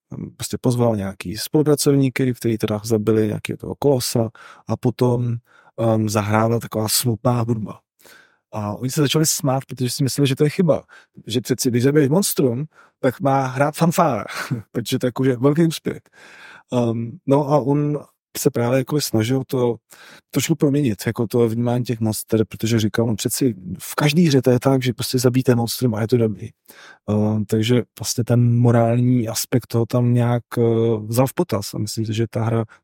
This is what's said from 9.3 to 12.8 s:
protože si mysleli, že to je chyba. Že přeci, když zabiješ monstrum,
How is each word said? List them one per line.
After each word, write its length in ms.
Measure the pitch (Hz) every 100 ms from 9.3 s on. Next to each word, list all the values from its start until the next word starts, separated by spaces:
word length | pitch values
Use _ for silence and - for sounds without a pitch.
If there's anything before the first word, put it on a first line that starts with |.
| - 143 131 -
protože 240 | 123 123
si 140 | -
mysleli, 240 | 135 - 139
že 80 | 131
to 80 |
je 60 | 151
chyba. 340 | - 170 120 - - _ - -
Že 140 | 113
přeci, 280 | - 123 131
když 140 | 120
zabiješ 260 | 131 147 135
monstrum, 560 | 170 202 - 135 117 151 _